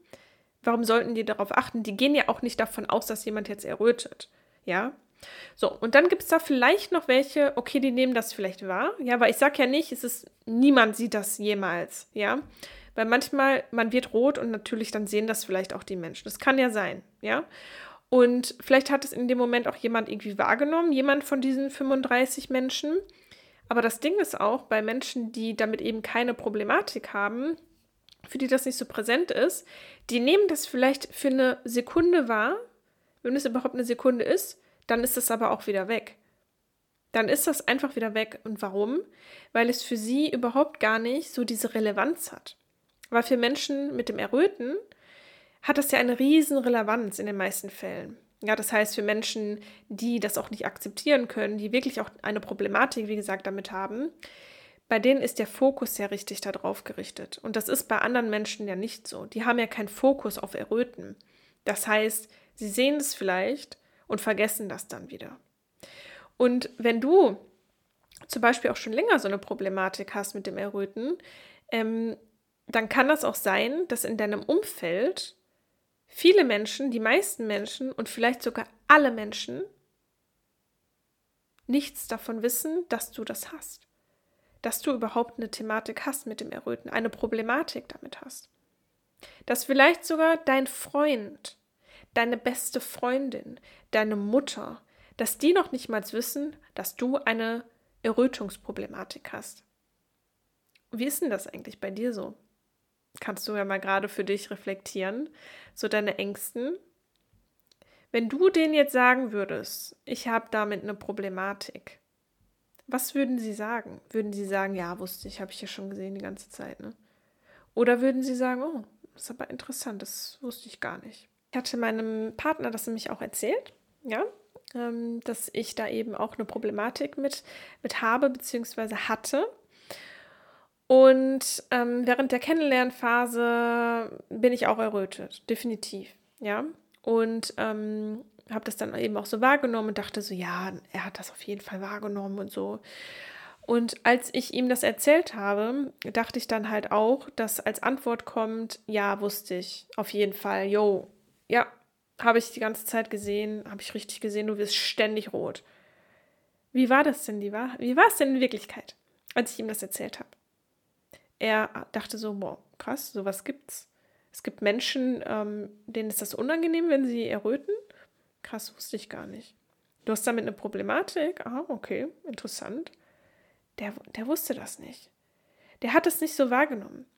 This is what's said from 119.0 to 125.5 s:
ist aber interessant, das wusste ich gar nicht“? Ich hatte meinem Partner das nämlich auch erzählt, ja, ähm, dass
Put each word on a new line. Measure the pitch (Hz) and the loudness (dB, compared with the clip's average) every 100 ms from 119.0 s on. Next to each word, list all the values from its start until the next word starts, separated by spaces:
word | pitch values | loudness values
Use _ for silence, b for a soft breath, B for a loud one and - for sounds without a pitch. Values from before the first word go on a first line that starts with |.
| - - | -20 -18
ist | - | -16
aber | 240 - | -12 -12
interessant, | 254 - 262 254 202 | -12 -10 -10 -8 -10
das | 214 - - - | -10 -12 -12 -12
wusste | 254 233 220 | -12 -12 -16
ich | - | -12
gar | - - | -10 -10
nicht“? | 220 - _ _ _ | -14 -20 _ _ _
Ich | 254 | -6
hatte | 247 240 | -4 -2
meinem | 226 220 220 220 220 220 | -2 -2 -2 -4 -4 -4
Partner | 302 311 240 | -2 -2 -4
das | 226 - | -6 -6
nämlich | 226 - | -6 -8
auch | - | -8
erzählt, | - - 214 453 - _ _ _ | -8 -4 -2 -2 -4 _ _ _
ja, | 269 220 427 - _ - - | -6 -4 -4 -8 _ -20 -14
ähm, | 247 240 233 233 233 - | -8 -6 -6 -6 -6 -8
dass | 226 - | -8 -6